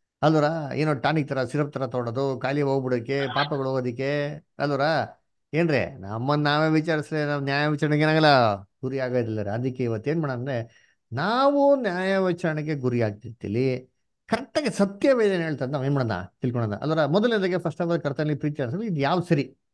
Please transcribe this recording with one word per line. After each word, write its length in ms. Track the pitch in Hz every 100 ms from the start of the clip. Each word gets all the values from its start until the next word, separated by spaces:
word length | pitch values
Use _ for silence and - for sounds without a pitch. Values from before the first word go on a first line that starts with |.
| _ _
ಅಲ್ವರ? 520 | 147 156 147 165 143 127
ಏನೋ 180 | 156
ಟಾನಿಕ್ 360 | 139 139 156 139
ತರ, 140 | 131
ಸಿರಪ್ 300 | 123 147 143
ತರ 140 | 131 131
ತೊಗೊಳೋದು, 520 | 123 120 117 139 131
ಕಾಯಿಲೆ 220 | 131 143
ಹೋಗ್ಬಿಡೋಕೆ, 640 | 139 139 127 123 110 139 135
ಪಾಪಗಳು 380 | - 147 147 131
ಹೋಗೋದಿಕ್ಕೆ 720 | 131 123 120 135 147 143 147 - -
ಅಲ್ವರ? 220 | 143 135 147 151 110 - _ _ _
ಏನ್ರಿ, 460 | 151 170 135 82 71
ನಮ್ಮನ್ನ 440 | 98 110 131 147
ನಾವೇ 260 | 147 151 156
ವಿಚಾರಿಸ್ರೆ 560 | 156 160 156 147 156 147
ನಾವ್ 180 | 143
ನ್ಯಾಯ 240 | 139 143 151
ವಿಚಾರಣೆಗೆ 360 | 147 151 151
ಏನಾಗಲ್ಲ, 580 | 156 156 156 135 113 98
ಗುರಿ 380 | 101 _ 131 135
ಆಗೋದಿಲ್ಲ 420 | 127 123 110 110
ರೀ. 80 | 98
ಅದಕ್ಕೆ 340 | 110 131 127
ಇವತ್ತು 260 | 120 110 139
ಏನ್ 120 | 160
ಮಾಡೋಣ 140 | 147 123
ಅಂದ್ರೆ, 520 | 135 123 117 _ _ _ _
ನಾವು 640 | 117 180 240 277 285 277 277
ನ್ಯಾಯ 420 | 220 175 190 196
ವಿಚಾರಣೆಗೆ 580 | 185 175 170 156 151 147
ಗುರಿ 260 | 123 120
ಆಗ್ತಿರ್ತೀವಿ. 880 | 110 104 113 - 98 110 131 127 - _ _ _ -
ಕರೆಕ್ಟಾಗಿ 420 | 226 294 320 277
ಸತ್ಯವೇದ 640 | - 196 196 285 254 208
ಏನ್ 120 | 185
ಹೇಳ್ತದೆ 280 | 160 139 131
ನಾವ್ 140 | 143 135
ಏನ್ 80 |
ಮಾಡೋಣ? 180 | 143 117 90 95 _
ತಿಳ್ಕೊಳ್ಳೋಣ 340 | 127 120 113 101
ಅಲ್ವರ? 300 | 147 156 143
ಮೊದಲನೇದಾಗಿ 580 | 180 240 220 190 180
ಫಸ್ಟ್ 180 | 180 -
ಆಫ್ 80 | 170
ಆಲ್ 120 | 170
ಕರ್ತನಲ್ಲಿ 340 | 143 139 151 143
ಪ್ರೀತಿ 260 | 151 147
ಅನ್ಸಲ್ಲ, 220 | 123 165
ಇದು 160 | 233 156
ಯಾವ್ದು 260 | 139 180 175
ಸರಿ? 320 | 151 131 - _